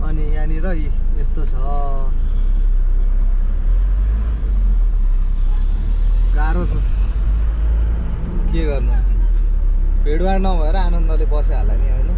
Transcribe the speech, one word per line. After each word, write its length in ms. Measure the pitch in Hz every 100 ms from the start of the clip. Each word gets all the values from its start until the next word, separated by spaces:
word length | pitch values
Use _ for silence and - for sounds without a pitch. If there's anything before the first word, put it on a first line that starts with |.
अनि 200 | - 160 156 -
यहाँनिर 300 | - 156 175
य-, 260 | 160 - - - -
यस्तो 240 | - - -
छ, 80 | - - 185 180 185 - - - - - - - - - - - - - - - - - - - - - - - - - - - - - - - - - - - - - - - - - - - -
गाह्रो 300 | - - -
छ, 80 | - - - - - - - - - - - - - - - - - -
के 120 | - 156
गर्नु? 260 | 139 - - - - - - - - - - - -
भिडभाड 360 | - - 185 190
नभएर 340 | 190 185 202 190
आनन्दले 500 | 185 170 160 156 -
बसिहाल्ला 480 | 151 143 139 143
नि, 140 | 147 -
होइन? 220 | - -